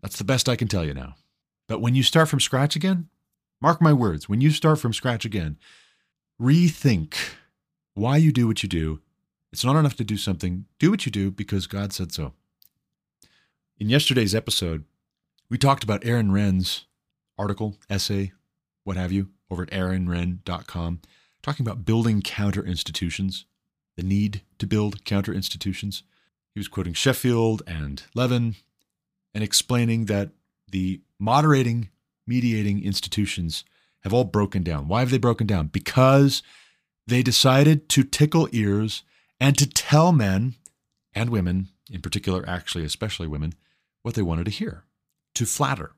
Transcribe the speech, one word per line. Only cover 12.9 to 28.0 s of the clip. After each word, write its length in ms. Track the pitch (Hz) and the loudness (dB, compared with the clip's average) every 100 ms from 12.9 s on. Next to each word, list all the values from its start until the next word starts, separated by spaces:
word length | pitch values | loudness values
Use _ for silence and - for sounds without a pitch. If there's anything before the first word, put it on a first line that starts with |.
| _ _ _ _ _ _ _ _ _ | _ _ _ _ _ _ _ _ _
In 120 | 104 | 0
yesterday's 440 | 135 - 127 104 | 2 2 2 2
episode, 500 | 107 - - 90 78 76 _ _ _ _ _ _ | 0 -2 -4 -2 -6 -8 _ _ _ _ _ _
we 80 | 117 | 0
talked 260 | 139 139 | 2 2
about 200 | 107 101 | 0 -2
Aaron 280 | 117 120 107 | 0 0 2
Renn's 540 | 98 104 92 92 - - _ _ _ _ - | 2 2 0 -2 -6 -12 _ _ _ _ -8
article, 400 | 104 101 107 101 _ | -6 -4 -6 -8 _
essay, 420 | 101 - 101 98 _ _ _ _ _ | -6 -4 -4 -4 _ _ _ _ _
what 120 | - 92 | -8 -4
have 160 | 90 | -2
you, 160 | 98 95 _ _ | -2 -2 _ _
over 120 | 87 | -8
at 60 | 90 | -6
aaronrenn.com, 1300 | 98 92 92 90 87 87 90 - 85 - 87 85 85 _ _ _ _ | -4 -2 -2 -2 -2 -2 -6 -8 -10 -8 -8 -6 -8 _ _ _ _
talking 240 | - 147 117 | -10 -4 -4
about 180 | 107 | -4
building 380 | 95 113 117 107 | 0 0 2 0
counter 420 | 95 - 101 95 | -2 -2 -2 -2
institutions, 840 | 95 87 - 80 87 - 98 92 - _ _ _ _ - | -4 -6 -6 -6 -6 -4 -4 -6 -16 _ _ _ _ -8
the 60 | |
need 400 | 90 101 104 101 _ _ | 0 0 0 -4 _ _
to 80 | 98 | -2
build 380 | 107 104 101 | 0 -2 -6
counter 280 | - 101 101 | -4 -4 -2
institutions. 680 | 98 98 - 98 95 101 - _ _ _ _ _ | -6 -6 -8 -6 -6 -8 -10 _ _ _ _ _
He 60 | - | -12
was 80 | 101 | -10
quoting 240 | - 87 | -6 -6
Sheffield 720 | 80 135 127 127 120 113 110 - | 0 0 2 0 2 2 0 -6
and 360 | 82 73 69 | -8 -8 -10